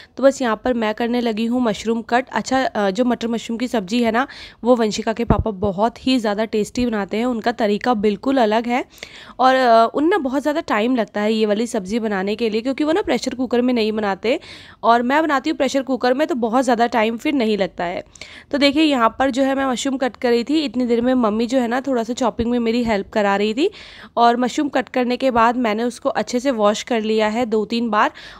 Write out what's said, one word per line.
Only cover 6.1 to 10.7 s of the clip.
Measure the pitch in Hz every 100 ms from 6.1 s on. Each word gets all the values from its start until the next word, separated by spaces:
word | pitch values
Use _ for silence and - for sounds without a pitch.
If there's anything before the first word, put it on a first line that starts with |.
| 262
ज़्यादा | 220 202 220
टेस्टी | 220 202 - 247
बनाते | 220 190 208
हैं, | 247
उनका | 233 220
तरीका | 233 220 208 -
बिल्कुल | 233 208 202 262 269
अलग | 214 214 240
है। | 240 359 - - - - -
और, | 254 262
अ, | 254 226 226
उन | - 311
ना | 403
बहुत | 269 269
ज़्यादा | 294 302
टाइम | 330